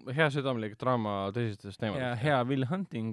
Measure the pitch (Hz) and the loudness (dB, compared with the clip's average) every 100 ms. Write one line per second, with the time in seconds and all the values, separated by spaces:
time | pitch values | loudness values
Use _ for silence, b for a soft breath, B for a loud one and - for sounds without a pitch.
0 | - 135 160 139 135 123 107 101 123 123 | -4 2 4 4 0 0 -4 -2 0 2
1 | 107 101 98 104 117 101 101 95 113 98 | 2 0 0 0 -2 -4 -10 -4 -2 -2
2 | 127 120 139 139 123 139 127 185 190 120 | -2 0 2 2 2 0 0 -2 -4 -4
3 | 113 | -4